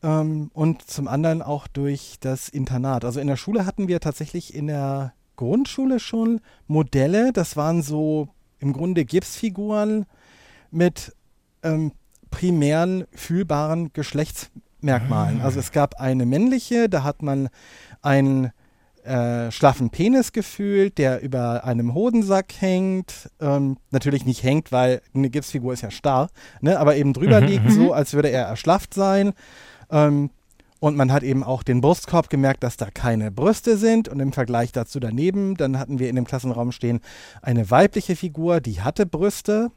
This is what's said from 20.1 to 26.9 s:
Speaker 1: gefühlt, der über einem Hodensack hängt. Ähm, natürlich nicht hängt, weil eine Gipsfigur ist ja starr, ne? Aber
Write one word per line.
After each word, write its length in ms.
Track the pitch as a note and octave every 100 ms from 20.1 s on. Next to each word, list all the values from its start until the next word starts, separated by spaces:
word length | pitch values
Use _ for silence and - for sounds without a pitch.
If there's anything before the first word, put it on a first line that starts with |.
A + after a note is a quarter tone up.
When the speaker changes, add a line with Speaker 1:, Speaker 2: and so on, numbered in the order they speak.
| C4 A#3
Speaker 1:
gefühlt, 680 | - G3 - G3+ G3+ G3 -
der 240 | C3+ B2+
über 420 | C#3 C3 A#2+ A#2+
einem 300 | B2+ A#2 A#2+
Hodensack 580 | C3+ A#3 A#3 G3+ F#3+ F#3+ -
hängt. 720 | F#3+ F#3 F#3+ F#3+ F#3 - - _
Ähm, 360 | D3 C#3+ C#3 C3+ _
natürlich 340 | C3+ C3+ C#3 C3
nicht 160 | B2
hängt, 300 | C3 D3 -
weil 280 | B2 B2+ B2+ _
eine 160 | C3 C3+
Gipsfigur 420 | C#3 C#3 C#3+ B2
ist 100 | B2
ja 100 | A2
starr, 360 | - D3 C3 D3+ - - -
ne? 180 | C#3 F3+
Aber 160 | D3